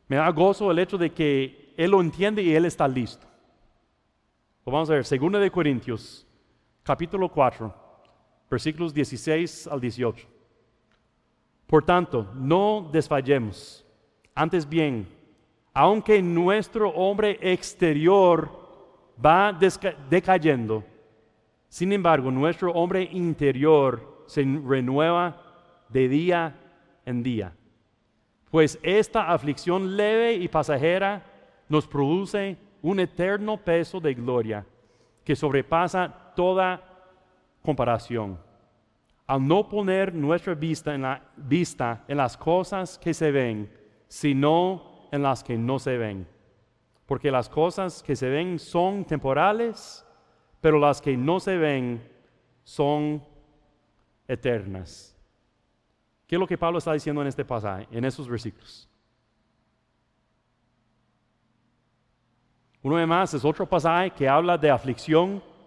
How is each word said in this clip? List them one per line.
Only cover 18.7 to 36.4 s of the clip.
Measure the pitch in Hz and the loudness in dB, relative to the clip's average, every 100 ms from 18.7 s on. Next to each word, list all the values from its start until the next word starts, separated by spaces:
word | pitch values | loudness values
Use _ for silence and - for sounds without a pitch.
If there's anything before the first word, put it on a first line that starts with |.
| - - _ _ - | -20 -20 _ _ 2
va | 139 170 202 | 4 6 4
desca-, | 180 185 - 202 147 135 | 4 2 2 -6 -6 0
decayendo, | 170 185 185 156 135 110 110 107 - _ _ _ _ _ _ _ | 0 4 2 4 2 0 -4 -6 -20 _ _ _ _ _ _ _
sin | - 180 | -4 0
embargo, | 202 170 156 131 | 2 4 4 2
nuestro | 131 151 165 180 | 0 0 0 -2
hombre | 170 175 185 185 | 0 0 0 -2
interior | 185 175 151 143 131 147 156 135 120 - - - | -2 -2 0 0 2 4 6 4 0 -8 -20 -10
se | - | -2
renueva | 135 143 135 135 127 139 160 170 175 - - - _ _ - | 0 0 0 0 0 0 2 2 -2 -6 -20 -20 _ _ -6
de | 123 127 | 0 2
día | 143 175 175 165 127 - _ _ _ - | 2 2 0 -2 -8 -20 _ _ _ -8
en | 123 | -4
día. | 120 117 92 - _ _ _ _ _ _ _ _ _ | -2 -4 -6 -12 _ _ _ _ _ _ _ _ _
Pues | 160 156 - | 2 2 2
esta | 165 202 208 226 170 | 0 2 2 0 0
aflicción | 170 143 139 175 190 190 196 | 0 -2 -6 -2 -2 -2 0
leve | 208 220 233 226 | 0 2 0 -2
y | 180 | -2
pasajera | 160 147 139 156 180 196 202 - - _ _ - | -2 0 0 2 0 -2 -4 -12 -20 _ _ -2
nos | 151 147 | -2 0
produce | 143 139 175 196 208 196 180 _ _ | -2 0 0 -2 -4 -4 -8 _ _
un | 156 196 | -4 -2
eterno | 180 - 180 202 214 214 | -2 -2 -2 -2 -4 -6
peso | 196 170 160 190 | 0 0 0 -4
de | 156 | -4
gloria | 127 120 123 110 104 101 _ _ _ _ _ - | -4 -2 -2 -2 -6 -10 _ _ _ _ _ -4
que | 143 | -2
sobrepasa | 151 135 127 165 175 185 175 - - | 0 0 0 0 0 -2 -4 -8 -12
toda | - | -2